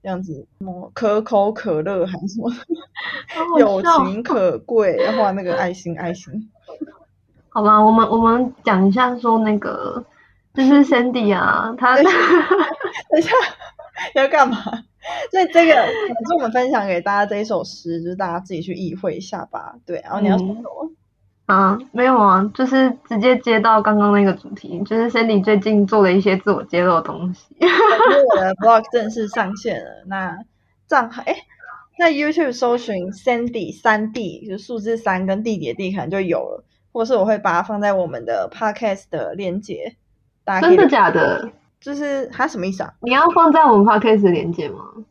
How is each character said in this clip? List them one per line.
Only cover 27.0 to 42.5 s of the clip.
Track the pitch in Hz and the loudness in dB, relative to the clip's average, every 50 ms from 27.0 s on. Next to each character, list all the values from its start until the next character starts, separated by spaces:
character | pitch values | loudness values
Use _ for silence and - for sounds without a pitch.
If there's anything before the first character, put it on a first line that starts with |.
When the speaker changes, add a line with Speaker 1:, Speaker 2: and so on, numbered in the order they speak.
| - | 0
Speaker 2:
东 | - 151 160 175 185 180 | -4 -8 -6 -6 -8 -8
西。 | - _ _ - | -10 _ _ -4
Speaker 1:
<laughs> | _ | _
因 | - | 0
为 | 359 349 - 453 415 - - 466 508 554 571 554 494 208 | 2 4 4 4 4 4 4 4 4 6 4 4 4 2
我 | 196 | 2
的 | 190 190 190 | 2 -2 -2
blog | 185 202 226 233 220 220 - | 2 4 4 4 4 2 0
正 | - 240 214 220 | -4 -2 -2 -2
式 | 220 233 214 | -4 -6 -6
上 | 202 208 240 208 185 208 | -4 -2 -4 -4 -4 -6
线 | 220 - 233 180 117 90 | -8 -6 -6 -6 -6 -10
了， | 64 52 50 _ | -14 -18 -20 _
那 | 185 196 196 190 180 165 180 226 _ _ _ _ _ _ _ _ | -10 -8 -8 -8 -8 -10 -12 -18 _ _ _ _ _ _ _ _
账 | _ 320 269 240 | _ 0 0 0
号， | 226 - 254 | -2 -8 -10
诶， | - - 381 - - _ _ _ - - - - - _ _ - | -8 -8 -8 -8 -10 _ _ _ -20 -20 -20 -20 -20 _ _ 0
在 | 349 330 | 0 0
YouTube | 302 277 294 302 311 330 330 269 | 2 0 -2 -2 0 0 -2 -2
搜 | 247 247 262 240 240 | -2 -2 -2 0 0
寻 | 240 240 - 208 185 175 190 | -2 -4 -6 -8 -6 -8 -8
Sandy | 214 - - 254 240 233 240 240 240 226 175 - - - | -12 -6 -4 -2 -2 -2 -4 -6 -6 -8 -8 -8 -12 -4
三 | _ 233 214 208 214 220 | _ 0 0 0 -2 -6
D， | 220 254 220 175 - - - | -8 -8 -10 -10 -10 -14 -14
就 | 214 185 | -14 -14
是 | - - | -14 -12
数 | - 247 226 | -10 -10 -8
字 | 202 220 233 | -6 -6 -6
三 | 226 226 214 190 185 190 | -4 -2 -4 -4 -2 -2
跟 | 190 190 202 220 | -4 -4 -4 -4
地 | 233 220 175 | -6 -6 -6
铁 | 160 120 - | -6 -8 -8
地 | - 202 185 | -6 -6 -6
可 | 190 | -6
能 | 190 127 147 | -6 -6 -6
就 | 180 196 | -4 -4
有 | 190 180 170 107 | -4 -2 -4 -4
了， | 65 50 - - _ _ _ _ _ _ | -4 -8 -12 -14 _ _ _ _ _ _
或 | _ 233 226 | _ -8 -4
是 | 226 269 | -2 0
我 | 220 190 | 0 2
会 | 214 220 | 0 0
把 | 208 214 196 | -2 -2 -2
它 | 165 175 | -2 -2
放 | 185 185 214 208 | -4 -4 -6 -4
在 | 208 202 196 | -2 -2 0
我 | 190 180 | -2 -2
们 | 160 139 117 117 | -4 -8 -10 -8
的 | 113 113 101 92 - | -6 -4 -4 -4 -6
podcast | - - 226 214 208 208 240 214 196 196 _ _ | -8 -6 -6 -6 -6 -4 -4 -4 -6 -6 _ _
的 | - 156 113 85 - | -8 -8 -8 -8 -8
连 | 180 202 180 175 202 | -8 -8 -6 -6 -8
结， | 202 - 196 - 71 214 233 _ _ _ _ _ _ _ _ _ _ | -10 -10 -12 -12 -12 -14 _ _ _ _ _ _ _ _ _ _ _
大 | - 196 185 | -4 -2 0
家 | 320 | 4
可 | 339 359 | 4 6
以 | |
Speaker 2:
真 | 381 381 | 6 6
的 | 269 | 4
假 | 285 233 196 170 | 4 4 4 4
的？ | 165 165 - - - - - 226 - _ _ _ _ _ | 4 2 0 0 -2 -4 -8 -10 -16 _ _ _ _ _
Speaker 1:
就 | _ 277 285 | _ -12 -8
是， | 285 294 285 277 269 254 - | -6 -6 -4 -4 -6 -6 -8
它 | - - 254 | -4 -4 -4
什 | - | -4